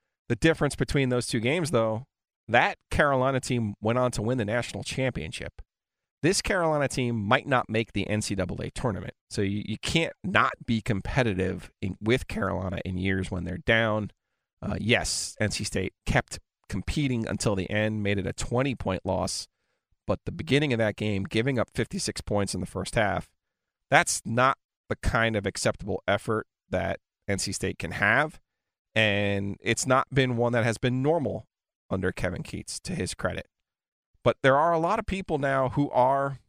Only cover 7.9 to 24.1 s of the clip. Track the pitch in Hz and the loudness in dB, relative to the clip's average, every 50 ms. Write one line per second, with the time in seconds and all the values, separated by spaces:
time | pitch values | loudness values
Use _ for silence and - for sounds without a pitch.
7.9 | - 104 - - 107 107 - - 104 95 92 90 92 85 80 - - - - 120 | -2 -4 -2 0 -2 -2 -2 -2 -2 -2 -2 -2 -4 -6 -6 -6 -4 -4 -2 -2
8.9 | 95 90 85 - - _ _ - - - 98 98 101 104 - - 110 - - - | -2 -4 -8 -12 -14 _ _ -8 -4 -2 0 0 -2 -2 -4 -6 -8 -6 -2 0
9.9 | - 165 165 - - - - 180 147 107 127 131 - - - - 117 110 - - | 0 2 0 0 -4 -8 -4 2 4 4 4 4 0 -4 -2 -2 -2 0 0 0
10.9 | 107 98 - - - 135 123 113 95 92 92 92 90 90 - - _ _ - 95 | -2 -2 -2 -2 0 0 2 2 0 0 0 -2 -2 -6 -10 -16 _ _ -8 -8
11.9 | - - 104 110 117 127 - - - 113 107 95 92 90 95 92 90 90 - 92 | -6 -2 0 2 2 2 0 -4 -4 -4 -2 -2 -2 -2 -4 -4 -4 -6 -6 -4
12.9 | 92 90 92 98 95 95 92 - 92 90 87 87 90 85 - - 113 113 113 110 | -4 0 0 0 0 0 0 -2 -4 -6 -6 -6 -8 -4 0 2 2 4 4 2
13.9 | 107 107 107 - - _ _ _ _ _ _ _ _ _ - 101 92 - - 117 | 0 -2 -2 -6 -10 _ _ _ _ _ _ _ _ _ -8 -6 -6 -2 2 2
14.9 | 120 95 - - - - - - - - 107 101 - - 107 - - 101 92 - | 2 2 2 0 -4 -4 -6 -8 -4 -2 -2 -2 -2 -4 -6 -4 -4 -4 -4 -4
15.9 | - _ _ - - 127 - - - - - _ _ _ _ - - 95 - - | -8 _ _ 0 2 2 0 -2 -6 -16 -16 _ _ _ _ -8 -8 -6 -6 -2
16.9 | - 151 147 131 127 117 110 - 101 - - 113 101 95 90 - 107 107 107 107 | 0 0 0 2 0 0 -2 -2 -2 0 0 0 0 0 -2 -2 0 0 0 0
17.9 | 107 107 101 101 101 98 92 - - - - - 117 123 135 143 117 - - 95 | 0 -2 -2 0 0 0 -2 -4 -4 -6 -4 -2 0 0 0 0 -2 -4 -2 -2
18.9 | 92 - - 98 92 90 90 95 - - - - _ _ _ _ _ _ _ _ | -2 -2 -2 -2 -2 0 -2 -2 -4 -6 -10 -12 _ _ _ _ _ _ _ _
19.9 | _ _ _ - 95 - _ - 95 87 80 80 131 143 156 143 120 113 110 107 | _ _ _ -4 -4 -4 _ -8 -8 -8 0 2 2 4 4 2 2 2 2 0
20.9 | 101 - 107 107 101 95 98 - - 110 113 139 135 117 - - - - 113 - | 0 -2 -2 -2 -2 -2 -2 0 0 0 2 2 0 0 -2 -2 -2 -4 -4 -4
21.9 | 185 190 - 107 - - - - 110 101 98 - - 90 92 - - 95 92 - | -4 -6 -6 -6 -6 -8 -6 -2 -2 -2 0 -2 -4 -6 -6 -6 -6 -8 -6 -2
22.9 | - 120 107 98 92 87 - - _ _ _ _ _ _ _ _ _ _ _ _ | 0 0 2 2 0 -2 -4 -8 _ _ _ _ _ _ _ _ _ _ _ _
23.9 | 139 160 233 - | 4 4 4 2